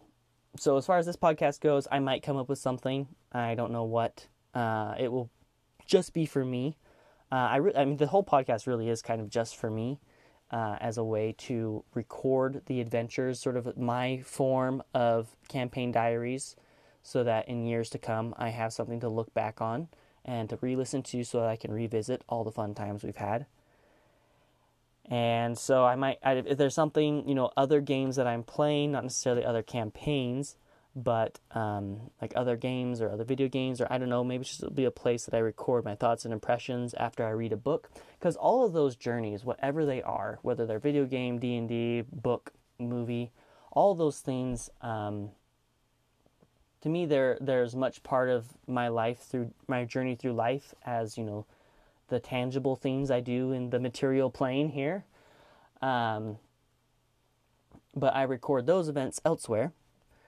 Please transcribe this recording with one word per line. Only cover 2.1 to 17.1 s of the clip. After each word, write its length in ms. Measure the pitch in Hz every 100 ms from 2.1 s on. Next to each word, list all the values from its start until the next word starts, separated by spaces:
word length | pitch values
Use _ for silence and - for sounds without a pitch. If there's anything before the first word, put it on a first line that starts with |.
| 131
come 120 | - 139
up 140 | 131
with 100 | 139
something. 480 | 135 127 135 135 139 - _
I 240 | 123 117 117
don't 160 | 117
know 120 | 120
what. 440 | 113 117 117 - - _ _
Uh, 420 | 127 117 110 107 107
it 140 | 123
will 180 | 127 117 - _ _ _ _ -
just 280 | 190 175
be 120 | 170 156
for 180 | 143
me. 320 | 131 123 135 156 _ _ _ _ _
Uh, 40 | 131
I 200 | 123 131
re-, 180 | 180 139
I 100 | 139
mean, 120 | 143
the 100 | 151
whole 160 | 196
podcast 420 | 190 143 131 113 -
really 220 | 120 113
is 120 | 113
kind 200 | - 113
of 80 | 107
just 260 | 117 113 -
for 140 | 117
me, 300 | 110 117 143 _ _ _ _ _
uh, 260 | 117 110 104
as 160 | 117 117
a 60 |
way 320 | 110 110 110 110
to 460 | - 120 113 107 -
record 720 | 120 117 - 135 131 131 139 -
the 160 | 127
adventures, 580 | 117 117 117 - 131 123
sort 160 | 143 123
of 220 | 120 113
my 440 | 123 120 127 131
form 600 | 127 - 135 131 127 131 - 131
of 400 | 120 117 113 - -
campaign 440 | 143 123 131 123
diaries, 640 | 120 117 117 120 131 - - _ _ _ _
so 200 | -